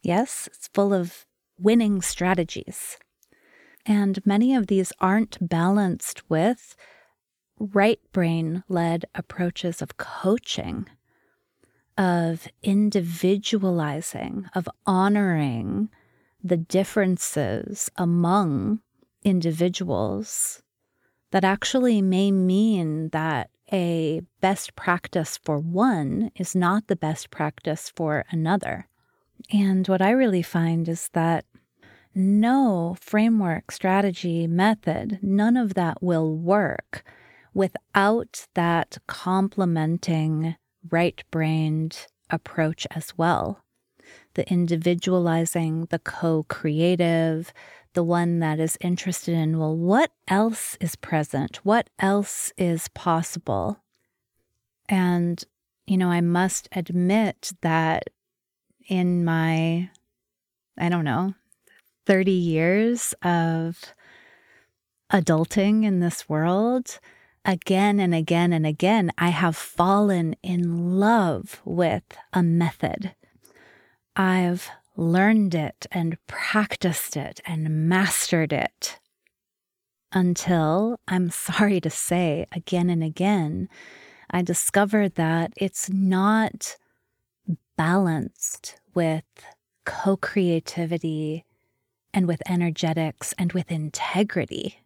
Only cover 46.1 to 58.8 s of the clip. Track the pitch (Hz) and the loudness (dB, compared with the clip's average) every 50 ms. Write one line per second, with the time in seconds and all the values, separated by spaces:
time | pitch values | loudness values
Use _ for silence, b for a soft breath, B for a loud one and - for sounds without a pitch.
46.1 | - - - 165 160 156 151 _ - - - 160 147 156 165 175 180 170 175 165 | -8 -4 0 0 0 0 -2 _ -10 -6 -4 -2 0 2 2 2 2 2 2 2
47.1 | 165 165 165 165 160 160 170 - B B B B B B B B _ 180 170 170 | 2 2 2 0 0 -2 -6 -10 B B B B B B B B _ -2 0 2
48.1 | 175 170 170 170 170 170 165 156 151 156 160 160 - - - 180 180 175 - 190 | 2 2 2 2 0 0 0 0 0 0 -2 -2 -2 -4 -2 -4 -4 -2 -4 -6
49.1 | 175 - - - 170 165 160 156 160 160 160 156 160 165 170 180 202 254 330 - | -6 -4 -4 -2 0 0 0 0 0 0 0 -2 -2 0 2 2 4 4 2 0
50.1 | _ _ _ - 185 196 214 226 220 - - - - - - 160 - - - - | _ _ _ 0 2 2 2 2 0 -4 -8 -10 -8 -6 -6 -6 -6 -8 -6 -2
51.1 | - 156 151 - - 139 139 - - - _ 190 214 233 - _ _ - - 196 | -2 -2 -2 -2 -2 -4 -4 -4 -6 -6 _ 2 2 2 2 _ _ -2 0 2
52.1 | 196 202 202 - - - - - - - 185 175 170 165 - - _ - - 180 | 2 0 0 -4 -6 -8 -8 -10 -4 -2 0 0 0 -2 -4 -10 _ -4 -2 0
53.1 | 165 165 165 - - 175 _ - 113 98 87 107 208 _ _ _ _ _ _ _ | 0 0 0 -4 -8 -10 _ -2 -2 -2 -2 -2 -6 _ _ _ _ _ _ _
54.1 | _ _ _ _ _ _ _ _ _ _ _ _ _ _ _ - 202 190 180 180 | _ _ _ _ _ _ _ _ _ _ _ _ _ _ _ 0 0 2 2 2
55.1 | 180 175 175 175 170 - - _ _ _ _ _ _ _ _ - 196 185 185 180 | 2 2 0 0 -2 -4 -8 _ _ _ _ _ _ _ _ 0 2 2 4 2
56.1 | 175 175 175 170 175 175 185 185 - - - - - 190 170 - 175 180 180 180 | 2 2 2 2 2 2 2 0 -2 -6 -8 -6 -8 -8 -6 -2 -2 0 2 2
57.1 | 202 220 220 196 - _ - - 185 _ - 165 160 165 160 160 160 - - - | 2 2 2 0 -2 _ -12 -12 -12 _ -2 0 2 2 2 2 0 -2 -4 -8
58.1 | _ _ _ _ _ _ _ _ _ _ _ _ _ _ | _ _ _ _ _ _ _ _ _ _ _ _ _ _